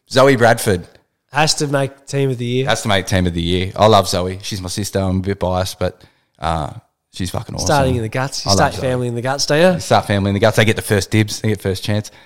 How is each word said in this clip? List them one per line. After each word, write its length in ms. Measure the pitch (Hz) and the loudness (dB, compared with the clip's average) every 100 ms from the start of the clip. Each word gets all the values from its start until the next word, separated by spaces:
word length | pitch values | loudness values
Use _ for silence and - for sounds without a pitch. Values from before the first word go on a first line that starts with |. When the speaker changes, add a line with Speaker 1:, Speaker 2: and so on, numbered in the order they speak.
| _ | _
Speaker 1:
Zoe 260 | 131 139 127 | 4 4 6
Bradford. 500 | 117 117 113 90 - _ _ _ _ | 4 4 2 -2 -4 _ _ _ _
Speaker 2:
Has 220 | 139 156 - | -2 0 0
to 100 | 147 | -2
make 400 | 139 135 - - | -2 -2 -6 -8
team 240 | 139 135 | -2 -2
of 80 | 120 | -2
the 60 | 120 | -2
year. 200 | 127 135 | -2 0
Speaker 1:
Has 160 | 110 | -2
to 60 | 117 | 0
make 180 | 98 90 | 0 2
team 200 | 95 90 | 0 0
of 80 | |
the 80 | 85 | 0
year. 300 | 85 90 95 - | 0 0 -2 2
I 100 | 107 | 6
love 220 | 101 92 | 6 4
Zoe. 300 | 92 92 95 | -2 -4 -6
She's 180 | - 101 | -8 -8
my 80 | 92 | -8
sister. 300 | - 98 98 | -6 -4 -2
I'm 180 | 95 92 | 0 -2
a 20 | |
bit 180 | 92 98 | -2 -2
biased, 400 | 90 92 92 - | -2 -2 -4 -4
but, 240 | 90 - _ _ _ _ | -6 -6 _ _ _ _
uh, 340 | 80 80 73 - _ _ _ | -4 -4 -6 -12 _ _ _
she's 180 | - 92 | -10 -8
fucking 240 | - - | -8 -8
awesome. 120 | - - | -6 0
Speaker 2:
Starting 300 | 143 135 123 | 2 2 0
in 60 | |
the 60 | 110 | -4
guts. 360 | 131 139 - | -6 -6 -6
You 60 | - | -2
Speaker 1:
I 40 | |
Speaker 2:
start 180 | 196 143 | 2 2
Speaker 1:
love 0 | |
Speaker 2:
your 60 | 107 | 0
Speaker 1:
Zoe. 80 | 131 | -4
Speaker 2:
family 180 | 127 123 | -4 -4
in 60 | |
the 80 | 120 | -4
guts, 240 | 127 143 - | -4 -4 0
don't 140 | 147 | 2
you? 140 | 185 | 2
Speaker 1:
You 60 | 165 | 2
start 260 | - 107 - | 2 2 4
family 240 | 101 98 | 0 2
in 40 | |
the 60 | 98 | 2
guts. 160 | 110 - | 2 4
They 80 | |
get 120 | 110 - | 2 2
the 60 | |
first 280 | - 104 - | 0 0 2
dibs. 300 | 107 104 - | 2 0 -2
They 80 | 110 | -4
get 100 | 107 | -2
first 240 | 98 95 | -4 -4
chance. 260 | - 107 - - | -2 -4 -4 -16